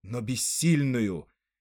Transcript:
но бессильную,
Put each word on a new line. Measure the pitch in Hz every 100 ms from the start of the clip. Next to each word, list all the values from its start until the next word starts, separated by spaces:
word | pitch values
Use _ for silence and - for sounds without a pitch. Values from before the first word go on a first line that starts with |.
но | 95 120
бессильную, | 110 123 - - 160 156 139 123 104 85 - _ _ _